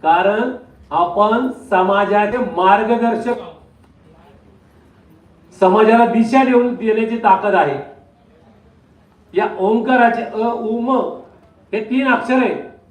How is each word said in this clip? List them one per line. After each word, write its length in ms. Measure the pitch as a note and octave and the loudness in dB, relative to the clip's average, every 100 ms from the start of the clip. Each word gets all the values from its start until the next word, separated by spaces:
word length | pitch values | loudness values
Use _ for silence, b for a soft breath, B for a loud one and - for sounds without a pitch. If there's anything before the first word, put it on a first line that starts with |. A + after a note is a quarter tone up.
कारण 480 | D#3+ E3 F#3+ G#3+ B3+ B3+ - - - | 2 2 2 0 -4 -6 -16 -20 -6
आपण 560 | D3+ F3 G3+ G#3+ A#3 C4 - - | -2 -2 2 2 2 -2 -8 -2
समाजाचे 680 | F#3+ F#3 G3 G3+ G#3 G#3 B3 | 0 2 0 2 0 0 -2
मार्गदर्शक, 1000 | - E3+ F#3 G3+ A3 A#3 A#3 G#3+ A#3+ A#3+ - - _ _ _ _ _ - - - _ _ _ _ _ _ _ _ _ _ _ - | -4 0 2 2 2 0 0 -2 -6 -8 -10 -20 _ _ _ _ _ -20 -20 -20 _ _ _ _ _ _ _ _ _ _ _ 0
समाजाला 460 | F#3+ G3 A3 A#3 A#3 | 2 4 4 4 4
दिशा 380 | A3+ A3+ C4 | 2 2 2
देऊन 320 | C4 A#3+ B3 - | 4 2 2 -2
देण्याची 420 | A3 A3 A3 A3+ | -2 -2 -2 -2
ताकद 380 | A3 F#3 G#3 F#3 | 2 2 2 0
आहे. 240 | D3+ C3+ - - _ _ _ _ _ _ _ _ _ _ _ _ _ | 0 -4 -10 -20 _ _ _ _ _ _ _ _ _ _ _ _ _
या 140 | F3 G#3 - | -4 -4 -2
ओंकाराचे 640 | F#3+ A3+ B3+ B3+ A#3 A#3 | 0 0 2 2 2 0
अ, 260 | - A3 A#3 | -8 -6 -6
उ, 320 | A3+ A3 A#3 | -4 -6 -6
म 400 | A#3 C4 - - - - _ _ _ | -2 -2 -4 -10 -20 -20 _ _ _
हे 100 | G#3+ | -10
तीन 240 | G#3+ B3+ C4+ | -4 -4 0
अक्षर 260 | B3 - | -2 0
आहे. 220 | B3+ A3 - - - _ | -2 0 -4 -10 -20 _